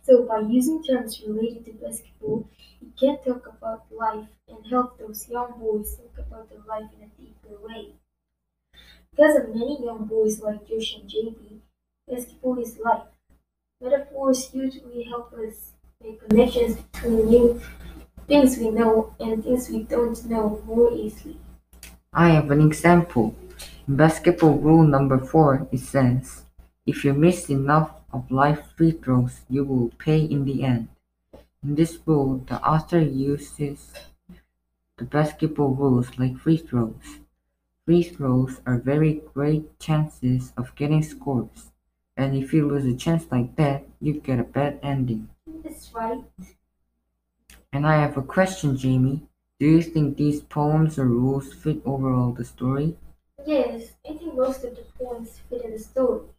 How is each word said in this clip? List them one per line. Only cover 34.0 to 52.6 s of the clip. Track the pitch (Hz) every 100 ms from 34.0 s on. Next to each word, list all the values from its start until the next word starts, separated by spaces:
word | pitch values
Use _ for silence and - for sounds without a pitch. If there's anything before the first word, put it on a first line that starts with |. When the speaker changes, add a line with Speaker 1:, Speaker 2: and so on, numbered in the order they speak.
| - _ _ - _ _ _ _ _ -
Speaker 2:
the |
basketball | 120 147 151 - 156 156 143
rules | 131 139 123 120 123
like | 127 127
free | 151 160
throws. | - 123 113 - - - _ _ _ _ _ _ -
Free | 175
throws | 170 - 135 127 127 - -
are | 120
very | 123 147 156 151 -
great | 135 147 156 156 _
chances | - 156 151 - 127 127 127 -
of | 120
getting | - 147 156
scores. | 151 - 143 127 110 - - _ _ _ _ -
And | 139 135
if | 135
you | 156 143
lose | 143
a | 127 120
chance | 165 165 -
like | 127 117 -
that, | 147 139 - _
you | 151
get | 147 - 123
a |
bad | 117 135 143 143
ending. | 143 135 123 110 - - - -
Speaker 1:
That's | - - -
right. | 233 226 247 - - 185 _ _ _ _ _ _ _ _ _ _ - _
Speaker 2:
And | 139 151
I | 156
have | 151 139
a |
question, | 131 185 190 190 147 127
Jamie. | 131 127 131 147 - _ _ _
Do | 143
you | 160
think | 165 160 147 147
these | 147 147
poems | - 151 147 156 160 156
or | 131
rules | 120 127 139 135
fit | - 156 151 -
overall | 139 131 127 123
the | 120
story? | 117 -